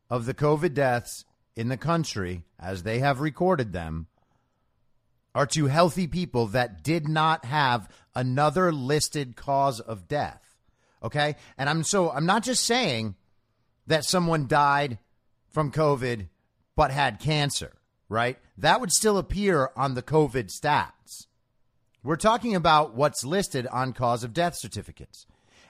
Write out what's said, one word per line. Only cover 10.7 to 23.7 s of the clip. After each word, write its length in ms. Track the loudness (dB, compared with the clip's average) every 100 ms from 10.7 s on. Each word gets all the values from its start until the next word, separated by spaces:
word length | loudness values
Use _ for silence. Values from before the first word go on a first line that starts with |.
| _ _ _
Okay? 340 | -6 -2 -2 -4 -12 -6
And 120 | -2
I'm 140 | -2
so, 280 | 0 2 2
I'm 140 | 0 0
not 180 | 0
just 200 | 0 -2 0
saying 500 | 0 0 -2 -4 -8 _ _ _ _ _ _ -2
that 180 | 0 2
someone 420 | 0 2 0 2
died 520 | 2 4 2 0 -6 _ _ _ _ _
from 220 | -4 -2
covid 560 | 2 2 2 0 -4 -8 -16 _ _ _ 0
but 160 | 2
had 280 | 2 -2 -2
cancer, 540 | -2 0 0 -2 -8 -12 _ _ -6
right? 300 | -2 -2 -4 _ -2
That 220 | 2 2
would 120 | 2
still 260 | 0 2 2
appear 540 | 0 -2 2 2 2 0
on 200 | -2 -2
the 80 |
covid 480 | 0 2 2 0 -6
stats. 760 | -4 0 0 0 -8 -20 -20 -20 _ _ _ _ _ _ _
We're 120 | -4 0
talking 400 | 2 2 0 0
about 400 | 4 4 4 2
what's 280 | 0 0
listed 440 | -4 -2 -2 -4
on 260 | -4